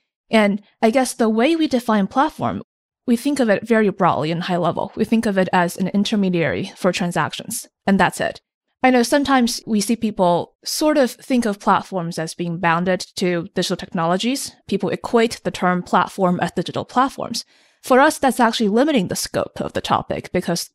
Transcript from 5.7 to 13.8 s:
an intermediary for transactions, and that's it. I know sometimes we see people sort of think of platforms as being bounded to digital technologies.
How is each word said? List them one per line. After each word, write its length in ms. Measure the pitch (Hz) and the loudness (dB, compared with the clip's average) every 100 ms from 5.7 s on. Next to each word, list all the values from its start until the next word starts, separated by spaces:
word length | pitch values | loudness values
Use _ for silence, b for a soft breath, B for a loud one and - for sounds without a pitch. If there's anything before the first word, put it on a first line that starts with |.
| - | -2
an 120 | 180 | -2
intermediary 840 | 202 202 214 190 175 156 92 190 - | 0 0 0 0 0 0 -2 -6 -2
for 160 | 190 | -2
transactions, 760 | 180 175 170 139 - - 226 - _ - | 0 -2 -2 -4 -6 -10 -12 -12 _ 0
and 120 | 196 | 2
that's 220 | 170 - | 2 0
it. 200 | - - _ _ _ _ | -4 -6 _ _ _ _
I 100 | 262 | 2
know 120 | 254 | 4
sometimes 580 | 240 294 277 269 233 - - | 4 2 2 2 2 -2 -2
we 140 | 214 | -2
see 160 | 196 226 | 0 -2
people 580 | 220 202 175 170 - _ | -2 0 2 2 -2 _
sort 340 | - - 302 302 | -10 -2 2 2
of 140 | 247 | 2
think 340 | - - 254 233 | -2 -2 0 0
of 140 | 202 | -2
platforms 580 | - 190 - 190 170 180 | 0 0 0 -6 -6 -6
as 160 | 160 | -8
being 260 | - 175 170 | -6 -6 -2
bounded 420 | 175 165 180 180 - - | 0 0 0 -2 -4 -4
to 320 | 180 175 170 | -2 -2 -4
digital 220 | - 175 | -4 -4
technologies. 800 | 180 | -4